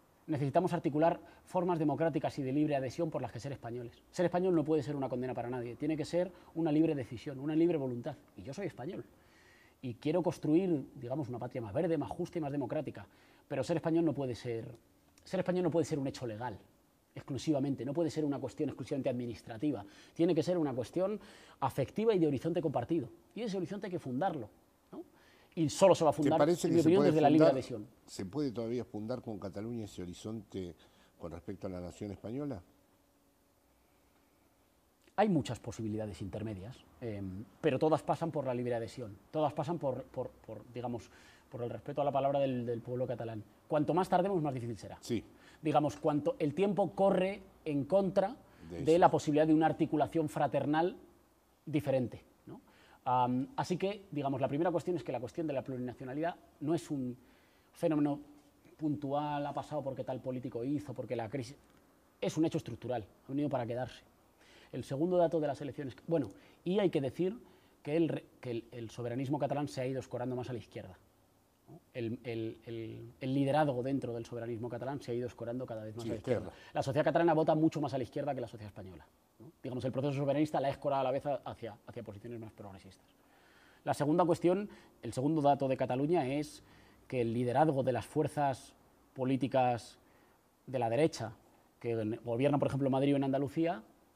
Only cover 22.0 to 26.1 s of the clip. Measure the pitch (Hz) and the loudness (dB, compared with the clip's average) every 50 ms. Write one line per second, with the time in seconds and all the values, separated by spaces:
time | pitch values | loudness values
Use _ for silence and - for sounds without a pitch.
22 | 220 233 220 180 160 147 139 123 - 165 170 175 160 156 123 127 117 - 165 175 | 4 4 6 6 6 4 4 2 0 0 0 0 0 0 0 0 0 0 0 0
23 | 170 - - - _ _ - 196 240 220 180 196 175 - 190 202 208 202 180 160 | 0 -2 -8 -18 _ _ -8 -6 -4 -2 -2 -2 -2 -4 -4 -6 -6 -6 -6 -6
24 | - 135 123 131 185 196 165 143 107 104 - _ _ _ _ _ _ _ - 277 | -4 -4 -2 0 0 0 -2 -4 -8 -10 -14 _ _ _ _ _ _ _ -16 -16
25 | 359 - _ _ - - - - - - - 180 160 135 - - 196 190 165 - | -16 -16 _ _ -20 -20 -20 -20 -20 -8 -2 0 0 0 6 8 8 8 10 8
26 | 165 147 | 6 4